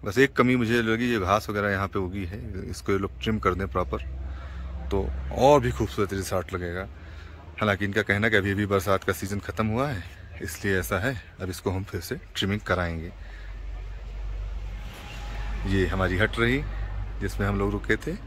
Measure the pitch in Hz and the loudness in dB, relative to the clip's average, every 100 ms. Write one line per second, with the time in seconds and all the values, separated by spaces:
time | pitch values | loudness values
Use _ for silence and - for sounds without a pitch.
0 | 107 107 135 120 123 127 113 120 113 113 | -2 6 6 6 6 6 4 4 4 2
1 | 123 117 90 104 - 104 101 95 98 104 | 2 2 4 4 2 0 2 2 0 -2
2 | 92 98 90 101 123 95 92 90 - 98 | -2 -4 -6 -6 -8 -8 -8 -8 0 2
3 | 95 - - 110 98 90 95 92 90 - | 2 -2 -2 2 2 2 0 0 -2 -2
4 | - - - - - - - - - 101 | -6 -8 -8 -8 -10 -10 -8 -8 -2 -2
5 | 95 - - - 127 147 123 123 107 - | 0 -4 -4 4 8 8 6 0 -2 0
6 | 98 98 92 95 87 90 87 87 98 - | 0 0 -2 -2 -2 -4 -4 -4 -6 -10
7 | - - - - - - 107 98 101 101 | -14 -14 -16 -16 -16 0 2 2 2 0
8 | 104 101 110 110 98 98 101 98 92 95 | 2 4 6 4 4 2 4 2 4 2
9 | - 95 95 101 - - 110 110 143 113 | 2 -2 -2 -6 -6 -2 0 2 0 -2
10 | 85 - - - - - 104 95 87 98 | -6 -14 -14 -10 -10 -4 0 2 2 0
11 | 113 123 - - 92 92 - 92 98 92 | 0 -4 -8 -10 -8 -4 -2 -2 -4 -8
12 | - - - - 98 104 - 90 87 82 | -6 -8 -8 -4 0 0 0 0 0 -2
13 | 82 - - - - - - - - - | -6 -10 -12 -12 -12 -10 -8 -8 -8 -10
14 | - - - - - - - - - - | -10 -8 -6 -6 -6 -6 -6 -8 -10 -10
15 | - - - - - - 101 98 90 92 | -12 -10 -8 -6 -4 -2 2 4 4 4
16 | 92 92 107 - 117 135 151 - - - | 2 4 2 2 2 2 0 -4 -6 -4
17 | - - 98 - 101 101 101 101 - 107 | -6 -4 -4 0 0 2 2 0 0 0
18 | - 180 | 0 -8